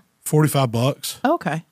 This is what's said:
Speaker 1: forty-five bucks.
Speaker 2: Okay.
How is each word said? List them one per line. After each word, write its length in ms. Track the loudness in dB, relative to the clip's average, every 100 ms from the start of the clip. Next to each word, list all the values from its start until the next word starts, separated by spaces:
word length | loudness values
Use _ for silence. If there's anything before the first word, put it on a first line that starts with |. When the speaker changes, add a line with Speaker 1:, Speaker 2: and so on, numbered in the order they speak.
| _ _
Speaker 1:
forty-five 480 | -2 2 2 2 0
bucks. 480 | 0 -2 -2 -8 -4
Speaker 2:
Okay. 400 | -2 0 -2 -6 -8